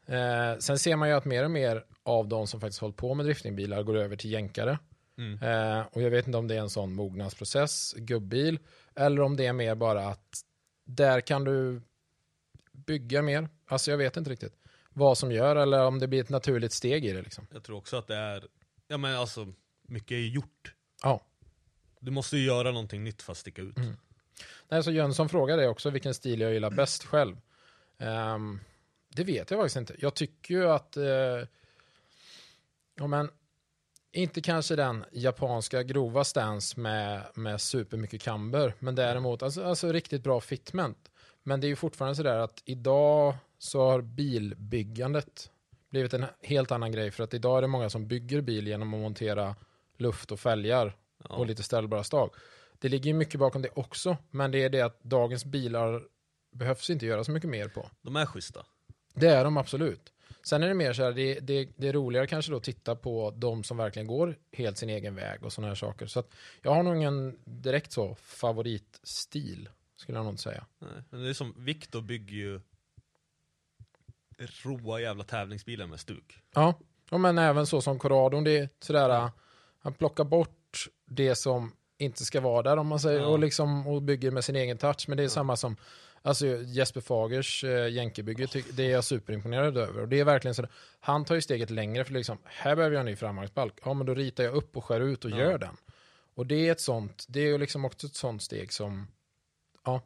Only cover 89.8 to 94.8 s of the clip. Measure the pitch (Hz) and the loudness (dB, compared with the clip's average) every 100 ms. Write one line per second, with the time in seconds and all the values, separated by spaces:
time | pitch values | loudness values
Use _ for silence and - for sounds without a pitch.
89.8 | 104 107 110 139 143 135 127 120 120 - | -2 -2 0 4 6 6 4 -4 -6 -10
90.8 | - _ - 147 151 165 - 123 113 110 | -20 _ 0 0 2 0 2 -2 -2 -4
91.8 | 104 120 131 135 120 107 - - 143 151 | -4 -2 -2 -4 -4 -8 -12 -4 0 2
92.8 | 156 147 120 101 110 98 101 - 120 - | 4 2 0 -4 -4 -6 -6 -4 -4 -4
93.8 | 131 139 131 127 135 - 123 143 - 127 | -4 -2 -2 -2 -2 0 0 0 -2 -6